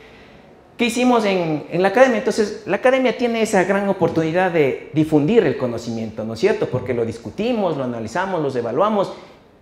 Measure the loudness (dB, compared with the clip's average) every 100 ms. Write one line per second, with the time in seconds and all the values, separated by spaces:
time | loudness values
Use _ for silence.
0 | -20 -20 -20 -20 -20 -20 -16 -4 -2 2
1 | 2 4 2 0 0 -2 -4 0 2 4
2 | 4 4 -2 0 -2 -4 -6 0 2 2
3 | 2 0 -2 0 0 2 2 0 0 0
4 | 0 0 0 0 0 2 2 0 -4 0
5 | 2 4 4 4 4 2 -2 -4 -6 -6
6 | -6 -8 -8 0 0 0 -2 -4 -4 -2
7 | -2 -4 -10 -6 -2 0 -2 -2 -4 -6
8 | -6 -4 -4 -2 -2 -2 -2 0 0 0
9 | -2 -6 -18 -20 -20 _